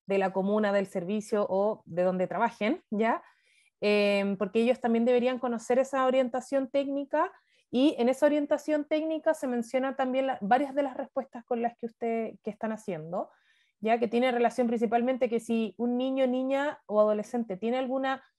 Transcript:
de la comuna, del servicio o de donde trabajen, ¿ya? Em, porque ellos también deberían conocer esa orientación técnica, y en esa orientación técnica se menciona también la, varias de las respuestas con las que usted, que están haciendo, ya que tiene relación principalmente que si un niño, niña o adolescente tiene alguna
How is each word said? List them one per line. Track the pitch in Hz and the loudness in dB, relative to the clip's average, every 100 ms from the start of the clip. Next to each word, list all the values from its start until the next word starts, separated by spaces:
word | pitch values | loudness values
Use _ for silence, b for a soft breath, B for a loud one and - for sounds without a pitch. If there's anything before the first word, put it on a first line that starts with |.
| - | -2
de | 196 | 0
la | 190 | 2
comuna, | 190 190 214 208 | 0 0 2 2
del | 202 190 | 0 0
servicio | 196 170 214 - 208 202 | -4 -4 -4 -2 -2 0
o | 190 208 - | 0 0 -2
de | - 165 | -6 0
donde | 185 185 180 | 0 2 -2
trabajen, | 180 233 - 214 359 - | 0 -2 0 -2 -2 -4
¿ya? | 208 226 339 b b b b b - | 0 0 0 b b b b b -4
Em, | 208 208 202 202 196 196 | 0 2 2 2 0 -2
porque | 196 226 | -2 2
ellos | 233 240 | 2 2
también | 240 226 | 2 2
deberían | 240 247 247 247 | 4 4 2 -2
conocer | 254 233 - 247 | -4 -4 0 0
esa | 262 269 262 | 2 2 2
orientación | 262 254 254 - 277 262 | 2 2 -2 -2 -2 0
técnica, | 277 277 277 277 302 359 b b b b | -2 -2 -4 -2 -2 -2 b b b b
y | 240 294 - | 2 2 4
en | 240 | 0
esa | 254 294 | 4 2
orientación | 294 294 302 - 302 294 | 2 0 -2 0 -2 0
técnica | 311 320 311 320 | -2 -2 -2 0
se | 320 262 | -2 -2
menciona | 240 233 262 269 | -4 -2 -2 -2
también | 262 262 262 262 | -2 -2 0 -2
la, | - | -2
varias | 196 247 277 | 2 2 2
de | 269 | -2
las | 277 262 | -4 -6
respuestas | 247 269 - 240 | -8 -8 -8 -10
con | - 233 | -6 -2
las | 233 - | -2 -4
que | 233 | -10
usted, | - 233 226 220 - | -6 -4 -2 -4 -8
que | 220 | -12
están | - 220 | -8 -6
haciendo, | 214 - 160 160 190 311 b b b b - | -6 -6 -8 -6 -8 -8 b b b b -6
ya | 214 233 | 0 2
que | 226 | 2
tiene | 233 254 | 2 2
relación | 240 233 254 233 | 2 0 2 0
principalmente | 233 226 233 247 262 240 | 0 2 2 0 0 0
que | 226 | -2
si | 226 226 214 - | 0 -2 -2 -4
un | 240 247 | -2 -2
niño, | 262 269 262 | -2 0 0
niña | 254 262 269 285 269 - | 0 0 0 -2 -6 -2
o | 214 | 2
adolescente | 214 208 208 240 226 185 | 4 2 -2 -6 -4 -4
tiene | 226 254 | -2 -2
alguna | 254 269 269 269 _ | -2 -2 -2 -4 _